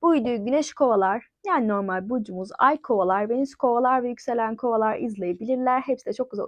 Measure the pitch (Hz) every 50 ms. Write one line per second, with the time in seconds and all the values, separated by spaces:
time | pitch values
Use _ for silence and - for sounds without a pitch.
0 | - 339 330 285 220 247 240 220 202 233 262 302 294 - - - 285 247 220 196
1 | 190 185 202 240 - _ _ _ - 403 359 294 226 214 208 202 202 190 185 185
2 | 185 214 247 254 208 - 185 180 190 202 - - - 269 311 302 - - 240 196
3 | 185 185 185 202 214 220 233 262 277 269 - - - 247 233 240 254 254 262 262
4 | 247 247 240 - - - 240 233 226 220 226 226 - 247 226 220 214 220 220 -
5 | - 233 214 196 180 180 175 175 226 233 262 254 254 254 254 262 254 269 254 254
6 | - - 214 - 254 254 - 202 -